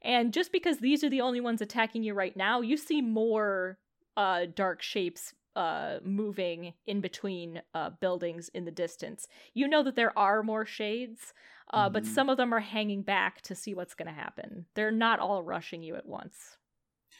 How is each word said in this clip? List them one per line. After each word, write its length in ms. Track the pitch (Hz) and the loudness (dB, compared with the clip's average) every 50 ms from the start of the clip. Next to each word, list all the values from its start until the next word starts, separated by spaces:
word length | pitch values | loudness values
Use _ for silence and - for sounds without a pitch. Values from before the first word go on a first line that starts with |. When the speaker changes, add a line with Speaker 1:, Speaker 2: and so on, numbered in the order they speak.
Speaker 1:
and 320 | - - 247 240 233 240 208 | -2 2 2 4 4 4 2
just 180 | 320 359 359 | 2 0 2
because 280 | - 370 349 359 311 233 | 0 0 2 2 2 2
these 240 | 220 262 285 294 311 | 4 2 4 4 4
are 60 | 294 | 2
the 120 | 254 269 | 2 2
only 180 | 262 254 247 247 | 2 2 0 0
ones 220 | 240 240 233 226 | 0 0 -2 -2
attacking 400 | 220 214 - 240 226 226 - 226 | -2 -2 0 0 0 0 0 -2
you 140 | 220 220 208 | -4 -2 0
right 200 | 202 190 185 - | 0 0 0 0
now, 240 | 196 190 202 233 247 | 0 2 2 2 2
you 140 | 247 220 277 | 2 2 0
see 240 | 302 302 - 320 302 | 0 0 0 0 0
more, 800 | 262 226 220 220 220 233 220 214 214 208 196 190 185 185 190 - _ _ _ _ _ _ _ - | 2 2 2 2 2 4 4 2 2 2 2 0 -2 -4 -6 -10 _ _ _ _ _ _ _ 0
uh, 300 | 202 190 185 175 180 175 165 | 2 2 2 2 0 0 0
dark 260 | - 196 185 175 - | 0 0 0 0 -2
shapes, 540 | - - - 214 185 175 170 - - - - _ _ _ - | -6 -4 -2 -2 -2 -2 -4 -6 -12 -16 -16 _ _ _ -4
uh, 420 | - 180 165 160 151 - 151 - - - | -2 0 0 0 -2 -2 -4 -4 -4 -4
moving 720 | 185 196 202 214 208 196 196 185 175 170 165 170 175 170 _ _ - | -2 -2 0 -2 -2 -2 -2 -2 -2 -4 -4 -8 -12 -14 _ _ -4
in 120 | 196 202 | -2 -2
between, 600 | 196 185 - - - 196 190 180 170 170 165 170 - _ - | -2 -4 -4 -6 -6 -6 -6 -6 -8 -8 -10 -12 -12 _ -6
uh, 160 | 165 156 - | -6 -4 -6
buildings 580 | - 170 - 185 180 180 180 170 165 170 170 - - | -4 -2 0 0 0 0 -2 -4 -4 -6 -10 -10 -10
in 100 | 185 175 | -8 -8
the 60 | 170 | -8
distance. 560 | - - 175 165 - - - - 226 - - - - - - - - | -4 -4 -4 -4 -4 -6 -10 -10 -10 -12 -14 -16 -18 -20 -20 -6 -2
You 140 | 226 277 277 | 0 2 4
know 160 | 311 302 285 | 6 4 4
that 120 | 269 262 | 4 4
there 220 | - 233 220 - - | 2 2 4 4 4
are 240 | 202 196 202 220 | 4 4 4 4
more 240 | 214 220 220 220 220 | 2 0 0 -2 -2
shades, 640 | 214 - - 220 208 214 233 254 233 226 - - - - _ - - - - - - | -4 -4 -4 -4 -2 -2 -4 -4 -6 -10 -14 -18 -20 -20 _ -20 -20 -20 -20 -10 -2
uh, 180 | - 214 208 196 | 2 2 4 4
but 120 | 190 214 214 | 2 0 -2
Speaker 2:
Mm-hmm. 80 | 220 220 | 2 2
Speaker 1:
some 120 | 285 269 277 | 2 4 4
of 80 | 269 262 | 4 2
them 160 | 254 240 233 | 2 2 2
are 40 | 226 | 0
hanging 420 | 208 202 214 220 214 208 202 196 196 | 0 0 -2 -2 0 0 -2 -2 -2
back 380 | 202 196 190 196 190 - - | 0 2 2 2 2 0 -4
to 120 | - - 190 | -10 -12 -12
see 220 | 180 - 220 202 | -10 -8 -8 -8
what's 180 | 180 180 - - | -8 -8 -8 -10
gonna 200 | - 165 170 160 | -10 -10 -10 -8
happen. 520 | 151 - - - - - - - - 170 - _ | -8 -10 -10 -10 -10 -12 -12 -12 -14 -16 -8 _
They're 160 | 214 214 214 | -2 0 0
not 300 | 220 220 233 226 226 - | 2 2 4 4 4 4
all 240 | - 185 202 190 170 | 2 2 0 0 -2
rushing 400 | 165 - 170 165 - - 170 165 | -2 -4 -6 -6 -8 -10 -10 -10
you 120 | 160 - | -8 -8
at 120 | - - - | -10 -10 -10
once. 500 | - - - - - - - - - _ _ _ _ _ _ _ _ _ _ _ - | -12 -12 -12 -14 -18 -20 -20 -20 -20 _ _ _ _ _ _ _ _ _ _ _ -20